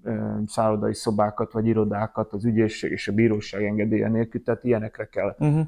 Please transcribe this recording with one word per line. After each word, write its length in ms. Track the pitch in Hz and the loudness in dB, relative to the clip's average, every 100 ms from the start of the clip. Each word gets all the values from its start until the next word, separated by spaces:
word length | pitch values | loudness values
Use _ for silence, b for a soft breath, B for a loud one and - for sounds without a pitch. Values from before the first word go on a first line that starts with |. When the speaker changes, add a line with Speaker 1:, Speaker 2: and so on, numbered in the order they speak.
Speaker 1:
ö, 140 | 110 110 107 107 107 | -6 -4 -4 -4 -4
szállodai 480 | - 110 107 110 | 0 2 2 0
szobákat 580 | 107 117 104 104 - 110 | -2 -2 2 0 0 -4
vagy 160 | 113 113 | 0 2
irodákat 640 | 110 104 104 110 - 107 | 2 2 0 -4 -4 -4
az 120 | 101 117 | -2 0
ügyészség 460 | 110 107 - - | 2 2 0 -4
és 160 | 92 - | -4 -2
a 60 | |
bíróság 520 | 104 113 107 - 98 104 | 2 4 2 -4 -4 -2
engedélye 420 | 104 107 107 107 | 0 2 2 2
nélkül, 360 | 113 113 113 | 0 0 -4
tehát 200 | - 113 | -4 -2
ilyenekre 420 | 123 110 107 - 107 | 0 0 -2 -10 -8
kell, 300 | 101 98 - | -4 -4 0
Speaker 2:
Mhm. 200 | 151 156 | 2 2